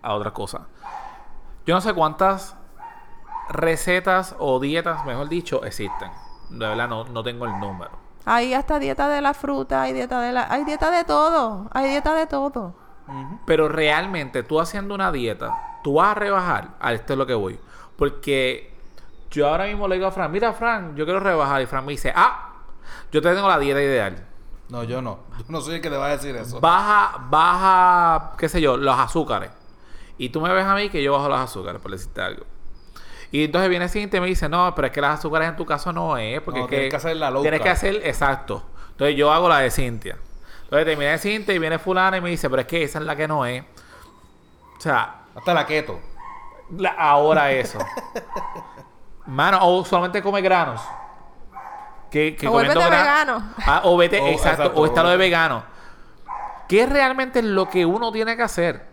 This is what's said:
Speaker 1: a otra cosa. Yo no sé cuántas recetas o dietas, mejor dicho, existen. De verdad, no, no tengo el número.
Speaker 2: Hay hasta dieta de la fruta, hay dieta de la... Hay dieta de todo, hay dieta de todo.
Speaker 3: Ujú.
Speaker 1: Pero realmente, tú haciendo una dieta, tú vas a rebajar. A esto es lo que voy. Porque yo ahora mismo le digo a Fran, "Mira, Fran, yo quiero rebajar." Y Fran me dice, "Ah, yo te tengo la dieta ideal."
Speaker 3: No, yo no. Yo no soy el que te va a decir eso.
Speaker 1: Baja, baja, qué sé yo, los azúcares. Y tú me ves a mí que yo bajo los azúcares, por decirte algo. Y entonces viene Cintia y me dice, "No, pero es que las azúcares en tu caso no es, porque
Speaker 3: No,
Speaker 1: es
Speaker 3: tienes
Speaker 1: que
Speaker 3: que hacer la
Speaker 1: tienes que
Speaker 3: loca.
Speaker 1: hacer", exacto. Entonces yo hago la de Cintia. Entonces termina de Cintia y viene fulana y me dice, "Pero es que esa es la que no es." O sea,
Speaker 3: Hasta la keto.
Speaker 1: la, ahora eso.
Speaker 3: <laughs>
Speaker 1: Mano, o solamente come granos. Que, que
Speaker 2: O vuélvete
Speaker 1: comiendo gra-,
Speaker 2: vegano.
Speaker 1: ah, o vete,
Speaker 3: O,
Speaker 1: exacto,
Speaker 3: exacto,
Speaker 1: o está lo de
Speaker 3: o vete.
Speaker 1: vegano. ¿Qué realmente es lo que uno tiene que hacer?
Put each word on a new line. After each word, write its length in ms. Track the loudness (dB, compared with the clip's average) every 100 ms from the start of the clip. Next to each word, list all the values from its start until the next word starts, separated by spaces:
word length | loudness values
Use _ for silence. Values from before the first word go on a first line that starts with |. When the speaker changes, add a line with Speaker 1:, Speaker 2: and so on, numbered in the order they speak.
Speaker 1:
a 120 | -2
otra 180 | -4 -4
cosa. 300 | -8 -10 -10 -14 -16 -14 -14 -14 -16 -14 -14 -14 -8 0
Yo 100 | 0
no 60 |
sé 120 | 2
cuántas 640 | 2 0 4 2 2 -6 -16 -18 -18 -18 -18 -16 -16 -12 -10 -6
recetas 880 | 0 0 0 2 2 4 2 0 -4
o 200 | 0 2
dietas, 460 | 2 -2 -2 -4 -4
mejor 220 | -4 -4
dicho, 340 | -4 -2 -4
existen. 460 | -4 -6 -6 -6 -8 -14 -16 -14 -12
De 160 | -6 -4
verdad, 200 | -2 -2
no, 160 | -4 -6
no 180 | -6
tengo 220 | -6 -6 -6
el 140 | -6
número. 320 | -6 -8 -12 -16 -18 -12 0
Speaker 2:
Hay 280 | 0 2
hasta 260 | -2 0 -2
dieta 280 | 0 -2 0
de 120 | 2
la 120 | 0
fruta, 480 | -2 -4 -4 -2 0
hay 100 | 0
dieta 280 | -4 -4 -4
de 100 | -2
la... 160 | -2 -2
Hay 140 | -2
dieta 280 | -2 0 0
de 120 | 0
todo, 640 | 2 2 4 2 0 -4 -6
hay 180 | -2 0
dieta 240 | 0 0
de 120 | 0 0
todo. 460 | -2 -2 -4 -10 -12 -20 -20 -14
Speaker 3:
Ujú. 320 | -12 -12 -12 2
Speaker 1:
Pero 220 | 4 4
realmente, 760 | 2 2 2 0 -6 -4 -6
tú 160 | -2 0
haciendo 340 | 0 -4 -8 -2
una 160 | -2
dieta, 680 | 0 -4 -4 -6 -6 -8 -8
tú 120 | 0 4
vas 140 | 4
a 40 | 2
rebajar. 540 | 0 0 2 -2 -4 -6
A 140 | -2
esto 200 | -2 -2
es 60 | -2
lo 60 | 0
que 80 |
voy. 260 | 0 -2 -6 -16 -20 -20 -2
Porque 760 | -2 -2 -2 0 0 -2 -10 -16 -16 -16 -16 -14 -8
yo 160 | 0 2
ahora 180 | 2 0
mismo 220 | -2 0
le 80 | 0
digo 120 | 0
a 40 |
Fran, 200 | -2 -2
"Mira, 220 | 0 0
Fran, 420 | 0 -2 -2 -4 -4
yo 100 | 0
quiero 140 | 2
rebajar." 420 | 2 2 2 0
Y 40 | 0
Fran 200 | -4 -4
me 80 |
dice, 180 | -4 0 4
"Ah, 340 | 4 4 -12 -16 -14 -12 -12 -12 -2
yo 100 | 2
te 120 | 4
tengo 140 | 4 4
la 100 | 4
dieta 240 | 4 2
ideal." 440 | 2 2 0 -4 -12 -16 -12 -14 -12
Speaker 3:
No, 140 | -10
yo 180 | -6 -6
no. 180 | -6 -10 -12 -12
Yo 60 | -8
no 140 | -8
soy 140 | -6 -6
el 60 |
que 80 | -4
te 80 | -4
va 80 | -2
a 20 |
decir 260 | -2 -4 -8
eso. 240 | -8 2
Speaker 1:
Baja, 580 | 4 4 6 4 4 0 0
baja, 1040 | 4 4 4 6 8 8 6 6 2 0 -4
qué 100 | -2
sé 120 | 2
yo, 160 | 2 4
los 220 | 2 2
azúcares. 500 | 2 0 0 -2 -4 -14 -20 -20 -14 -14 -14 -8
Y 100 | -4
tú 120 | -2
me 120 | 2
ves 120 | 2 4
a 100 | 2
mí 140 | 2
que 120 | 0
yo 120 | 2
bajo 140 | 2 2
los 100 | 0
azúcares, 420 | -2 -6 -8 -10
por 80 | -10
decirte 300 | -10 -8 -6
algo. 240 | -6 -8 -12 -10 -10 -10 -14 -18 -16 -14 -6
Y 140 | -2 0
entonces 240 | 2 0
viene 180 | 0 -2
Cintia 280 | -4 -2 -2
y 40 |
me 60 | -2
dice, 220 | -2 -2
"No, 240 | 0 0 0
pero 120 | -2
es 60 |
que 80 | 0
las 180 | 0 0
azúcares 300 | -2 -2 -2
en 60 | -4
tu 100 | -4
caso 260 | -4 -2
no 240 | -4 -2 -2
es, 240 | -2 -6
porque 180 | -6 -6
Speaker 3:
No, 60 | -2
Speaker 1:
es 40 |
Speaker 3:
tienes 160 | 0 0
Speaker 1:
que 20 |
Speaker 3:
que 40 | -2
hacer 180 | -4 -2
la 140 | 0
Speaker 1:
tienes 200 | 2 2
que 40 | 2
Speaker 3:
loca. 120 | 2
Speaker 1:
hacer", 240 | 2 0 -2
exacto. 600 | -2 0 0 0 -6 -10 -10 -12 -12
Entonces 240 | 0 0 4
yo 160 | 4
hago 160 | 6 6
la 100 | 4
de 120 | 4
Cintia. 460 | 2 0 -2 -8 -10 -10 -12 -14 -16
Entonces 220 | 0 2 2
termina 260 | 0 0
de 60 | 0
Cintia 340 | 0 -2 0 0
y 40 |
viene 200 | 0 -2
fulana 380 | 0 2 4 2
y 40 |
me 80 | -2
dice, 200 | -2 0
"Pero 120 | 0
es 60 | 0
que 160 | -2
esa 160 | -2 -4
es 60 | -4
la 100 | -2
que 120 | -2
no 180 | 0 -2
es." 180 | -4 -10 -20 -20 -20 -20 -20 -20 -20 _ -20 -20 -10
O 40 |
sea, 400 | 0 0 0 -8 -20 -6
Speaker 3:
Hasta 180 | 0
la 120 | 0 2
keto. 340 | -2 -2 -10 -10 -12 -12 -14 -16 -18 -14 -4
Speaker 1:
la, 120 | -4
ahora 600 | 2 4 6 6 4 4
eso. 280 | 2 -2 -6
Speaker 3:
<laughs> 1500 | -8 -8 -10 -12 -10 -10 -8 -12 -16 -20 -20 -20 -18 -16 -8
Speaker 1:
Mano, 340 | 0 4 6
o 240 | 6 4 4
solamente 360 | 2 2 0
come 180 | 0 2
granos. 400 | 4 4 2 -4 -10 -12 -14 -18 -20 -18 -16 -16 -16 -16 -16 -16 -4
Que, 260 | 0 0 0
que 120 | 2
Speaker 2:
O 40 |
vuélvete 220 | 4 4 4
Speaker 1:
comiendo 180 | 6 6
gra-, 280 | 6 4 2
Speaker 2:
vegano. 180 | -2 -6 -2 2
Speaker 1:
ah, 140 | 4
o 120 | 6 6
vete, 240 | 6 4
Speaker 3:
O, 80 | 2
Speaker 1:
exacto, 360 | 2 2 4
Speaker 3:
exacto, 180 | 2 4
Speaker 1:
o 40 | 4
está 160 | 4
lo 60 | 4
de 60 | 6
Speaker 3:
o 20 |
vete. 100 | 4
Speaker 1:
vegano. 340 | 4 2 0 -6 -18 -18 -18 -20 -20 -12 -10 -10 -14 2
¿Qué 180 | 4 6
realmente 520 | 4 4 2 0 0
es 60 | 2
lo 240 | 2 2
que 160 | 2 2
uno 260 | 2 -2
tiene 240 | -2 -2 0
que 60 |
hacer? 440 | -2 0 -2 -2 -12